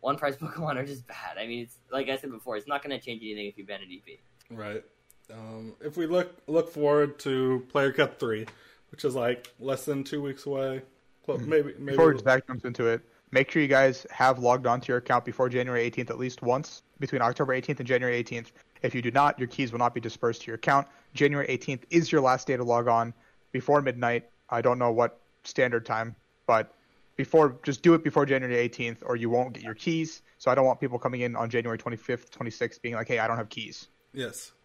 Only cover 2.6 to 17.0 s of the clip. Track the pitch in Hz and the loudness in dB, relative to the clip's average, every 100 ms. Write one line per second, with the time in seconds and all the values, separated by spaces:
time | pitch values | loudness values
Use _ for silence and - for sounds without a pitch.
2.6 | 104 143 143 131 127 117 110 107 101 101 | -4 -6 -4 -8 -8 -12 -10 -8 -10 -12
3.6 | 98 98 95 90 - - _ _ _ 113 | -14 -14 -14 -18 -20 -20 _ _ _ -14
4.6 | 104 107 - _ _ _ _ 110 110 110 | -10 -10 -12 _ _ _ _ -18 -16 -14
5.6 | 110 - 151 151 165 180 180 - - 156 | -16 -12 -12 -6 0 0 -2 -8 -2 0
6.6 | 160 151 147 147 147 143 - 131 131 127 | 0 0 2 4 2 -2 -4 0 2 0
7.6 | 127 143 139 135 139 - 123 107 - - | 0 0 0 2 0 0 -4 -4 -6 -16
8.6 | - _ _ - 143 127 120 123 - _ | -20 _ _ -6 -4 0 0 -2 -6 _
9.6 | 123 131 - 139 139 151 143 135 - 139 | -6 -4 -4 -6 -4 -6 -6 -8 -6 -4
10.6 | 135 131 131 _ _ _ - 127 123 156 | -4 -6 -10 _ _ _ -6 -6 2 2
11.6 | 143 - 139 135 160 135 127 131 - 127 | 2 -6 -2 6 6 6 4 2 2 -10
12.6 | 127 123 117 117 - _ _ 127 139 165 | -8 0 0 0 -4 _ _ 0 2 2
13.6 | 143 135 135 127 - - 131 127 123 123 | 4 6 6 4 -10 2 4 4 4 4
14.6 | 123 120 - 123 - 139 - 110 127 123 | 4 0 2 -2 2 0 0 -2 0 0
15.6 | 123 120 117 117 120 117 127 - 120 127 | -2 0 -2 -2 -6 -4 -6 -4 0 0
16.6 | 160 - _ _ | 0 -14 _ _